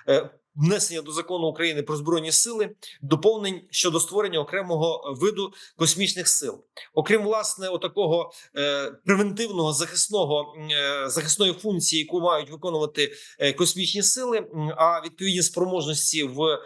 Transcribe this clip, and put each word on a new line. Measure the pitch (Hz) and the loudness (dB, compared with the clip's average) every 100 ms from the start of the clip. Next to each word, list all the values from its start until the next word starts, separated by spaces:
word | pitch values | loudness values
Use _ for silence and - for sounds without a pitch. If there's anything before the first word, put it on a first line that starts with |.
| - | 2
е, | 139 147 - _ 147 | 2 2 -8 _ 0
внесення | 160 202 - 165 | 2 2 0 -4
до | 151 | -6
Закону | 156 170 180 160 | -6 -4 -2 -2
України | 156 170 151 | 0 0 -2
про | 143 151 | -4 -4
Збройні | 147 165 160 | 0 0 2
Сили | - 240 226 196 - - - | 2 2 0 -4 -6 -20 -14
доповнень | 139 156 202 220 196 185 - | 0 4 4 4 0 -6 -4
щодо | - 180 160 | 0 2 2
створення | - 196 208 165 | 0 0 0 -2
окремого | 147 190 180 165 165 151 143 127 | -2 -4 -2 0 0 -2 -6 0
виду | 190 190 196 - - - | 0 0 -6 -10 -20 -2
космічних | 160 165 196 185 - | 0 2 0 0 0
сил. | - 135 95 _ - - | 0 0 -8 _ -20 -4
Окрім, | 156 156 220 | -2 2 2
власне, | 202 220 208 - 190 | 2 0 -2 -6 -6
отакого, | 175 180 202 175 170 170 - - 143 | -4 -4 0 2 2 -2 -10 -14 -4
е, | 143 143 139 139 185 | -2 -2 -4 -4 2
превентивного | 196 202 202 226 185 156 | 2 2 -2 -4 -2 0
захисного, | 143 170 - - 208 151 151 147 151 | 0 -2 -2 0 0 0 0 -2 -8
м, | 151 | -4
е, | 147 143 143 135 | -2 0 -2 -2
захисної | 160 156 190 196 | -2 -2 0 0
функції, | 175 214 185 - 160 | 0 -2 -2 0 0
яку | 156 175 | 0 0
мають | 170 156 139 | 2 2 -2
виконувати, | 151 180 156 151 151 147 - - - | -8 -4 -2 -2 0 -2 -4 -18 -2
е, | 143 | 0
космічні | 139 175 185 180 202 | 2 0 2 -2 0
сили, | 185 262 247 226 | 2 2 0 -2
м, | 170 156 151 160 | -2 -4 -2 4
а | 165 170 160 | 4 4 -2
відповідні | - 190 180 | -4 0 2
спроможності | - - 185 185 147 151 - 156 | 2 2 0 0 -2 0 0 0
в | 139 127 156 143 | -2 2 2 2